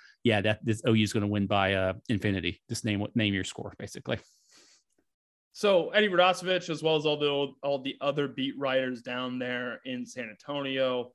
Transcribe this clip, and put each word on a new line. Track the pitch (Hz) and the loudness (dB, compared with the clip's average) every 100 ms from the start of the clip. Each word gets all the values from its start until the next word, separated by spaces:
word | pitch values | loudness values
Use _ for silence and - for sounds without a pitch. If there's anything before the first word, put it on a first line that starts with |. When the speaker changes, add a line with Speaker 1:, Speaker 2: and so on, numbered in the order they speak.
| - _ | -20 _
Speaker 1:
yeah, | 120 107 | 2 4
that, | 101 107 | 2 0
this | 113 107 - | 0 -2 2
O | |
U | 113 | 4
is | 107 | 4
gonna | 113 101 | 0 0
win | 104 98 | 0 2
by, | 101 95 | 2 2
uh, | 98 92 95 - | 2 0 -2 -4
infinity. | 104 107 95 85 90 - | -2 0 0 -2 -6 -8
Just | 113 110 | -6 -2
name | 101 | -2
what, | 101 120 | -2 0
name | 107 | 2
your | 98 | 0
score, | 92 - 101 - | -4 -8 -12 -12
basically. | - - - 123 - _ _ - - _ _ _ _ _ _ _ _ | -14 -12 -6 -6 -6 _ _ -20 -20 _ _ _ _ _ _ _ _
Speaker 2:
So | - 208 185 156 | -2 4 4 4
Eddie | 208 214 | 2 2
Radosevich, | 175 180 180 175 180 175 | 6 6 4 0 -2 -2
as | 156 | -2
well | 160 156 | 2 2
as | 151 | 2
all | 151 | 2
the | 143 | 0
old, | 143 143 - | 0 -2 -4
all | 143 139 | -4 -2
the | 131 131 | -4 -4
other | 143 147 139 | -2 0 -2
beat | 123 135 131 | -2 -6 -2
writers | 139 131 131 123 | 0 0 0 -4
down | 127 123 127 127 | -8 -6 -4 -4
there | 123 123 123 110 131 | -4 -4 -6 -8 -8
in | 127 120 | -8 -8
San | 127 113 | -10 -12
Antonio, | 107 - 143 139 135 131 127 120 | -12 -8 -6 -4 0 0 0 -4